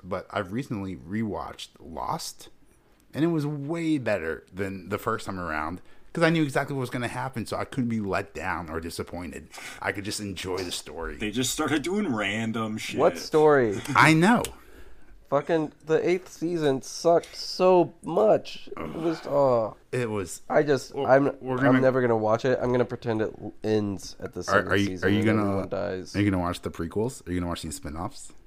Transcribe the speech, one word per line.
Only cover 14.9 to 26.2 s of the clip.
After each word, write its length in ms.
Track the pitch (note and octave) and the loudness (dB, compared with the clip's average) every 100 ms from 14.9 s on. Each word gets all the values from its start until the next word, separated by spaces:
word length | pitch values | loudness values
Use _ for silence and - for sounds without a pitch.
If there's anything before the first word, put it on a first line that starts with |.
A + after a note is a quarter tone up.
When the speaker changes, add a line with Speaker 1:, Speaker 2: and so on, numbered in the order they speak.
| - - - - | -18 -18 -20 -2
Speaker 3:
Fucking 420 | C#3 D3 E3 D3+ - | -2 2 0 0 -6
the 240 | D3 D#3+ D#3+ | 0 2 2
eighth 240 | F3+ - | 0 -2
season 480 | - D#3+ F3 D3+ C3+ | -6 -4 0 2 0
sucked 560 | - - E3 E3+ - - | -2 -2 4 4 2 -8
so 560 | - - F#3 F#3 E3 - | -8 2 6 6 6 0
much. 680 | - E3 G#3+ E3 - - - - | -4 2 6 4 2 -12 -12 -10
It 160 | D#3+ | -8
was, 260 | D3+ E3 D#3+ - | -4 -2 -2 0
oh. 500 | C#3+ C#3 A#2+ G#2+ - _ | 2 4 4 2 -4 _
Speaker 1:
It 160 | B2+ A#2+ | -4 -2
was 320 | G#2+ F2+ - - | -2 -4 -8 0
Speaker 3:
I 140 | D3+ | 2
just, 320 | D3 C3+ - | 4 2 0
Speaker 1:
We're, 120 | - C#3 | -4 4
Speaker 3:
I'm, 180 | C3 C#3 - | 6 6 0
Speaker 1:
we're 160 | B2 B2+ | -4 2
Speaker 3:
I'm 60 | |
Speaker 1:
gonna 160 | C3+ C3 | 4 6
Speaker 3:
never 180 | C3 B2+ | 6 4
gonna 160 | B2 A2+ | 4 4
watch 300 | G#2+ A2+ C3+ | 4 2 2
it. 120 | B2+ | 2
I'm 100 | B2 | 2
gonna 140 | B2 A2+ | 2 0
pretend 340 | A#2+ A#2+ A2 | -2 -2 -2
it 140 | G#2+ - | -2 -4
l-, 100 | G#2 - | -12 -6
ends 540 | G#2+ G#2+ G#2 F#2+ - - | 0 2 2 -2 -8 -12
at 120 | - | -10
the 80 | - | -8
Speaker 1:
Are, 20 | |
Speaker 3:
seventh 240 | F2+ G2 F#2+ | 0 2 4
Speaker 1:
are 40 | F#2+ | 2
you, 100 | G2+ | 0
Speaker 3:
season 200 | F#2 F2+ | 0 2
Speaker 1:
are 40 | |
you 60 | G#2 | 4
Speaker 3:
and 80 | G#2 | 4
Speaker 1:
gonna, 160 | A2 | 2
Speaker 3:
everyone 260 | G#2 G2 F#2+ | 2 -2 -4
dies. 480 | F#2 F#2 F#2 F2+ | -4 -4 -6 -4
Speaker 1:
are 60 | F#2+ | 0